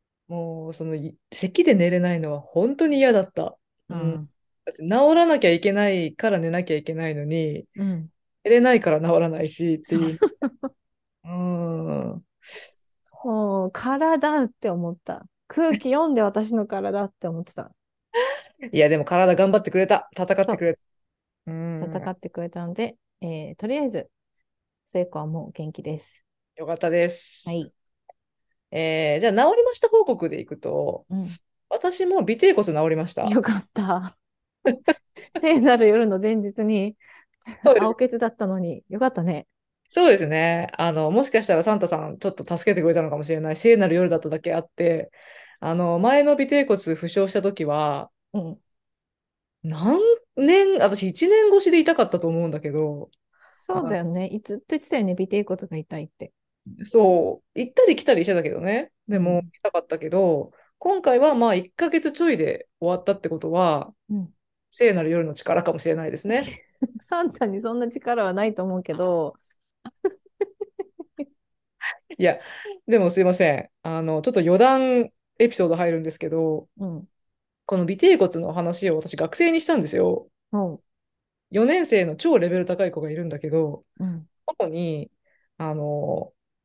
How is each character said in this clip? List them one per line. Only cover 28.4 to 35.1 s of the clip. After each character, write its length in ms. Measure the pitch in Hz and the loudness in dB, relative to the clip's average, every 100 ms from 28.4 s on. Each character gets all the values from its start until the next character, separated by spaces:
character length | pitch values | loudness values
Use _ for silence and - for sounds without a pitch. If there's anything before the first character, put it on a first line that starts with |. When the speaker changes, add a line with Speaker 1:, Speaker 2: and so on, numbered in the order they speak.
| _ _ _ | _ _ _
Speaker 1:
え 440 | 160 160 160 151 147 | -6 -4 -2 0 0
ー、 20 | |
じ 80 | 226 | 2
ゃ 20 | |
あ 20 | |
治 260 | 202 294 466 | 4 4 4
り 60 | |
ま 100 | 480 | 2
し 60 | 480 | 2
た 100 | 466 | 4
報 160 | 453 415 | 4 4
告 240 | 220 165 | 0 -4
で 100 | - | -6
い 60 | - | -10
く 120 | 151 | -10
と、 480 | - 147 147 - - | -6 -4 -4 -6 -8
Speaker 2:
う 60 | 190 | -8
ん。 140 | 180 170 _ _ - | -8 -12 _ _ -8
Speaker 1:
私 360 | - 359 359 370 | -4 -2 -2 0
も 140 | 381 | 0
尾 60 | 202 226 | 0 4
て 120 | 381 | 4
い 40 | |
骨 200 | 381 208 | 4 2
治 160 | 151 160 | 0 0
り 60 | 156 | 0
ま 120 | 170 | -4
し 60 | |
た。 100 | - 208 | -4 0
Speaker 2:
よ 160 | 220 | 0
か 160 | 220 202 | 2 -2
っ 100 | - | -4
た。 440 | - 190 180 185 - _ _ _ _ | -6 -2 -2 -4 -14 _ _ _ _
Speaker 1:
<laughs> 380 | - 240 - - _ | -2 0 0 -2 _